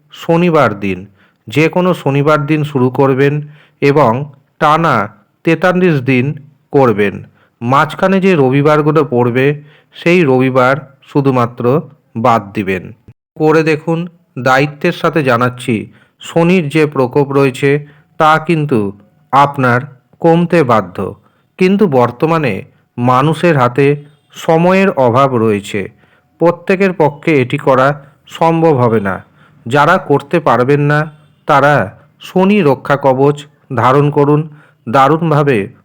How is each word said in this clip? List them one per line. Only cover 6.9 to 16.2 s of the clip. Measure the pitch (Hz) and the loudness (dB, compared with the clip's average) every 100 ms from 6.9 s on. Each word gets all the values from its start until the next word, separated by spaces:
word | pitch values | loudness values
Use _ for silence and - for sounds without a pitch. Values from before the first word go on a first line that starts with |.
| 101 101 95 - _ _ _ | 2 -2 -4 -14 _ _ _
মাঝখানে | 120 139 151 - 190 190 | -2 0 -2 -2 0 0
যে | 190 | 2
রবিবারগুলো | 165 131 143 147 151 151 151 | 2 2 2 2 2 2 0
পড়বে, | 143 120 120 123 139 147 - _ _ | 0 0 0 0 -2 -2 -10 _ _
সেই | - 170 180 | -6 0 2
রবিবার | 147 127 131 127 123 147 - _ | 2 2 2 2 2 0 -6 _
শুধুমাত্র | _ 147 139 127 120 123 120 147 - _ _ 113 | _ -2 0 0 -2 -2 -2 -2 -4 _ _ -4
বাদ | 120 113 101 | 0 0 -2
দিবেন। | 107 95 92 - - - _ _ - | -8 -6 -6 -8 -20 -20 _ _ -2
করে | 156 160 | 0 2
দেখুন, | 156 151 170 165 175 - _ - | 0 -2 -4 -6 -6 -14 _ -6
দায়িত্বের | 123 131 147 - 175 | 0 0 0 -2 -4
সাথে | 170 170 160 | -2 -2 0
জানাচ্ছি, | 131 120 123 123 - 107 98 - _ _ | 0 0 -2 -4 -6 -6 -6 -18 _ _